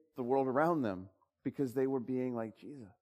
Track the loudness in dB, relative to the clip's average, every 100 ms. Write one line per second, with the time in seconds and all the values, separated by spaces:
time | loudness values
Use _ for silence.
0 | _ -8 0 2 4 4 4 4 0 -2
1 | -8 -18 _ _ -8 -2 -2 0 0 0
2 | -2 -2 -2 -4 -6 -10 -16 -16 -18 -20